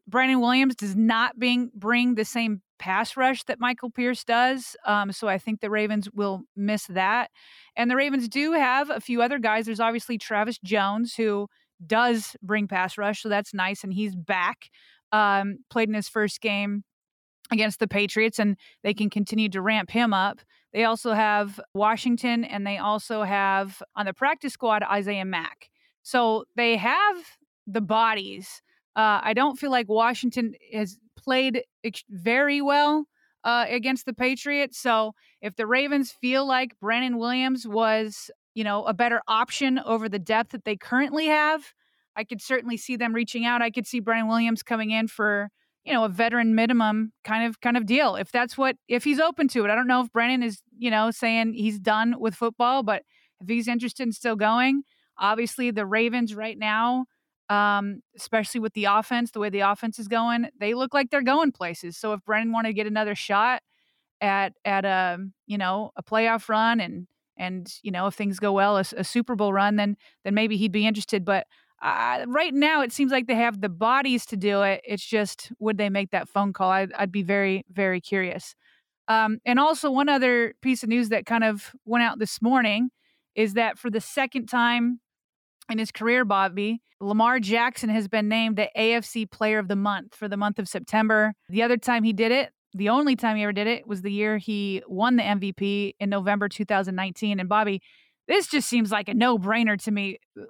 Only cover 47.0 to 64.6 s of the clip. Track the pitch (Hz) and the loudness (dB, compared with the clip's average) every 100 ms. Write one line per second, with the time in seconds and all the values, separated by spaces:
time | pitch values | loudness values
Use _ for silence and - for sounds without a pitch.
47 | 220 _ - 220 233 220 240 247 208 254 | -4 _ -4 -2 -2 -2 0 0 2 2
48 | 269 196 190 247 240 - 262 254 - 240 | 2 0 -2 -2 -2 0 -2 -2 -4 -2
49 | 294 285 320 - 285 240 202 220 254 254 | 2 2 2 2 0 2 2 2 4 2
50 | 240 233 240 262 240 196 _ - 240 220 | 2 0 2 2 0 -4 _ -6 0 2
51 | 226 220 233 226 226 220 214 208 190 214 | 2 0 0 2 0 0 -2 0 0 2
52 | 226 240 220 175 233 - 240 269 220 202 | 2 0 -2 -2 -4 2 2 2 0 -2
53 | - _ _ _ 185 233 226 240 240 - | -4 _ _ _ -4 -2 0 -2 -4 -4
54 | 240 208 240 214 214 233 262 277 - _ | -6 -2 -2 2 2 4 4 2 -4 _
55 | _ - 202 220 233 - 240 214 196 220 | _ -2 0 0 -2 -2 -2 -2 0 0
56 | 233 247 226 208 220 208 214 214 240 254 | 2 0 -2 -4 -8 -4 -2 0 0 0
57 | 254 _ _ _ - 208 208 202 202 196 | -4 _ _ _ -2 2 4 2 -2 -8
58 | _ - - 220 202 240 220 214 202 208 | _ -20 -2 -2 -2 -4 -4 0 2 2
59 | 214 240 240 220 208 202 196 208 226 220 | 2 -2 -2 -4 -4 2 0 0 -4 -6
60 | 202 226 233 233 240 _ 208 240 262 285 | -4 0 2 0 -2 _ -2 -2 0 0
61 | 262 285 254 285 302 - 175 170 175 170 | 2 0 2 4 2 0 -6 -6 -12 -6
62 | 220 208 - 214 226 226 226 202 214 214 | -4 -4 -2 -2 0 -2 -2 -2 -2 -2
63 | 214 202 - 202 233 254 _ _ _ _ | -2 -4 0 2 2 0 _ _ _ _
64 | _ _ 202 196 196 - | _ _ 0 0 -2 -4